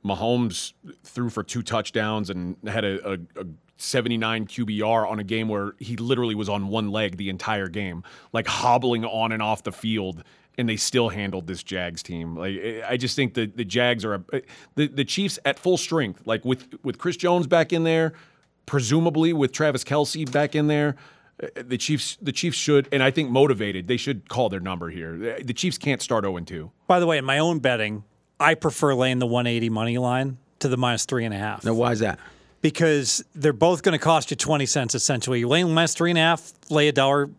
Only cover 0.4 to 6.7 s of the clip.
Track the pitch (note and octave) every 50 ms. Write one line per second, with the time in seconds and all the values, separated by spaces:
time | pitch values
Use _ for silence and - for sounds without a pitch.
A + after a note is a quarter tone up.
0.4 | A#2+ A2+ F2+ - - - _ _ _ - - _ _ - - - B2 A#2+ - -
1.4 | G2 - - B2 A2 - A2+ A2+ G#2 - - A#2 G#2+ G#2+ A2 A2 G#2 F2 G2 F#2
2.4 | F2+ F2 F#2 - - G#2+ G2+ A2+ G#2+ G2+ G2 F#2+ - G2+ G2 F2+ E2 - _ -
3.4 | F#2 F2+ D#2 - _ _ _ _ - - - C3 A#2 A#2 A#2 A2+ A2+ A2 A2+ A2+
4.4 | A2 G#2 - - A#2+ G#2 G#2+ G#2 G#2+ G#2+ A2+ A2+ G#2+ F2+ A2 G#2+ G#2 F#2+ A2+ A2
5.4 | A2+ A2 G#2+ G2+ G2 G#2 - _ - G#2 A#2+ G#2+ A#2 A#2+ C3+ B2 B2 A#2 A2 G#2
6.4 | G#2+ F#2+ G#2 G2+ G2 G2